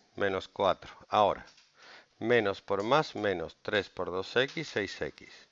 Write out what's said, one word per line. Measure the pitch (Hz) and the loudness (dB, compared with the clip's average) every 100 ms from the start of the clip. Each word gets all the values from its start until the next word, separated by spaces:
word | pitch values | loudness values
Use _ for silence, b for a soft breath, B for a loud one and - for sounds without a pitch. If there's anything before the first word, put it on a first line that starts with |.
| _ - | _ -4
menos | 98 95 - | -2 -2 -6
cuatro. | - 98 85 - - - | 0 2 2 -4 -20 -2
Ahora, | 101 101 78 - - _ B B B B _ | 4 4 2 -8 -20 _ B B B B _
menos | 110 120 101 95 | 4 4 4 -2
por | - 98 | -2 -2
más, | 107 143 156 110 | 2 2 0 -2
menos, | 104 90 78 - | -2 -2 -4 -10
tres | - 104 92 | -2 -2 -2
por | - 87 | -6 -6
dos | 90 95 | -4 -2
x, | 120 135 - 156 | 0 0 -2 -6
seis | - 98 - | -4 -4 -4
x. | 73 - - - - | -8 -8 -20 -20 -20